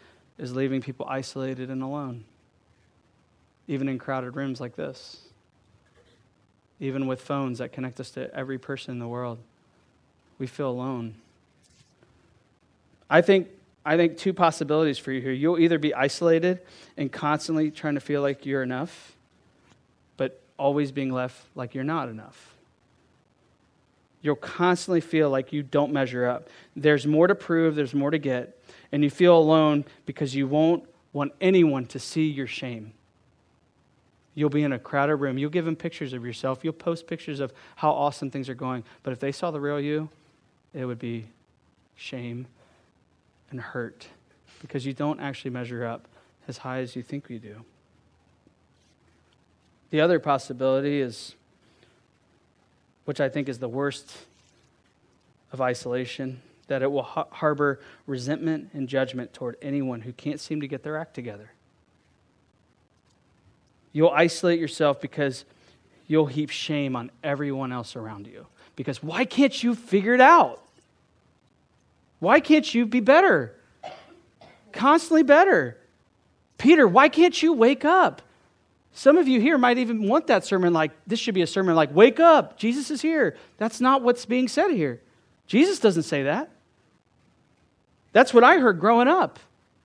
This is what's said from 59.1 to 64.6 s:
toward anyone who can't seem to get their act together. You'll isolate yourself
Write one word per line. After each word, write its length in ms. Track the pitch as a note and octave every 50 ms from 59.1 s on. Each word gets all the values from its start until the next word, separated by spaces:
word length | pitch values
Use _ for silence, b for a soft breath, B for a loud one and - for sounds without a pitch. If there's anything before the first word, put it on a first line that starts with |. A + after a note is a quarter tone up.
| B2 B2+ A#2+ -
toward 240 | - - C3 A#2+ - -
anyone 400 | - C#3+ C#3 C#3+ C3+ C3 B2 A#2
who 120 | A2 B2
can't 280 | B2 - - - C#4+ A3
seem 200 | - - D#3+ D3+
to 80 | C#3+ C3
get 140 | C#3+ C3
their 140 | - D3 D#3
act 180 | D#3 E3 - -
together. 360 | - A#2+ A#2+ G#2 G2+ G#2 A2 _ _ _ _ _ _ _ _ _ _ _ _ _ _ _ _ _ _ _ _ _ _ _ _ _ _ _ _ _ _ _ _ _ _ _ _ _ _ _ _ _ _ _ _ _ _ _ _
You'll 180 | - D3+ D#3 E3+
isolate 480 | C#3 D3+ F3 E3 - - - F3 E3+
yourself 420 | E3